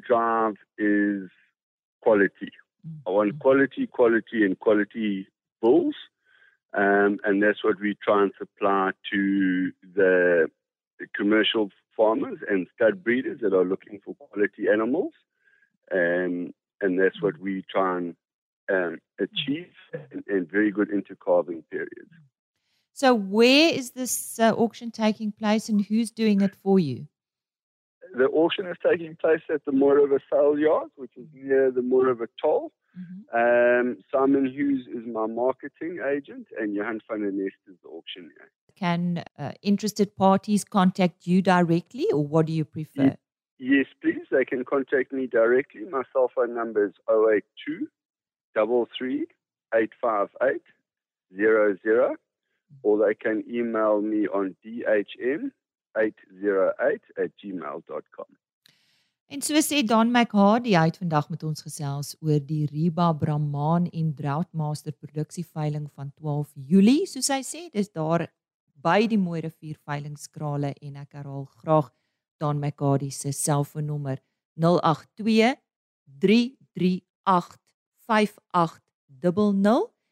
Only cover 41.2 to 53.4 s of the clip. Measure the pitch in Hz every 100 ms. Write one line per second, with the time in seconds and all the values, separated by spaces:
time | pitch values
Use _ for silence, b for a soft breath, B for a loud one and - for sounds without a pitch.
41.2 | 175 185 185 180 170 170 - 247 403 370
42.2 | 143 160 160 160 151 160 151 139 135 131
43.2 | _ _ _ - 254 - - _ 160 349
44.2 | - 139 123 131 127 139 131 135 127 135
45.2 | 127 117 117 127 131 - 180 135 120 135
46.2 | 123 - 120 120 113 107 101 - - 110
47.2 | 110 104 - - - 175 320 _ _ _
48.2 | _ _ _ 110 107 123 113 - 127 139
49.2 | 330 _ _ _ - 113 110 - 120 104
50.2 | 98 - 127 339 _ _ _ _ _ _
51.2 | _ 95 110 110 107 92 110 117 151 311
52.2 | _ _ _ _ _ 139 107 104 107 107
53.2 | 117 110